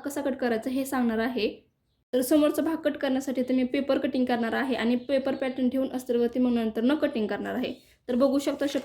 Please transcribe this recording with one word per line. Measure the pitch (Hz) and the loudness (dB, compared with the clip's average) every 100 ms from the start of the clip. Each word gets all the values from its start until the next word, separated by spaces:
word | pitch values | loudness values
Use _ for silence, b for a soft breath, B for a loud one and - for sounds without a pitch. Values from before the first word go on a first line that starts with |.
| 285 | -4
कसा | 285 | -4
कट | 277 262 | -4 -2
करायचा | 247 220 262 | 0 0 -2
हे | 262 269 | -2 -2
सांगणार | 262 240 220 | 0 0 0
आहे. | 240 247 226 - _ _ _ _ _ | 0 0 -2 -4 _ _ _ _ _
तर | 254 | -2
समोरचा | 254 302 294 302 | 4 4 4 2
भाग | 302 311 | 0 0
कट | 294 285 | -2 -2
करण्यासाठी | 277 262 277 262 | 0 -2 -2 -2
इथे | 247 | 0
मी | 254 254 | 0 0
पेपर | 277 269 269 | 0 0 0
कटिंग | 269 262 247 | 0 0 0
करणार | 233 226 226 | 0 0 -2
आहे | 262 240 | 0 0
आणि | 226 247 - | 0 0 0
पेपर | 277 269 262 | 0 0 -2
पॅटर्न | 262 254 254 | -2 0 0
ठेवून | 262 262 | 0 -2
अस्तरवरती | 254 254 240 240 254 | -4 -2 0 2 2
मग | 254 | 2
नंतर | 233 220 220 | 2 0 0
न | 240 302 | 2 2
कटिंग | 294 240 208 | 0 0 -2
करणार | 202 202 202 | -4 -4 -4
आहे. | 247 - b b - | -4 -8 b b -4
तर | 240 | 2
बघू | 269 277 | 2 2
शकता, | 294 285 285 | 0 -2 -2
अशा | 277 | -2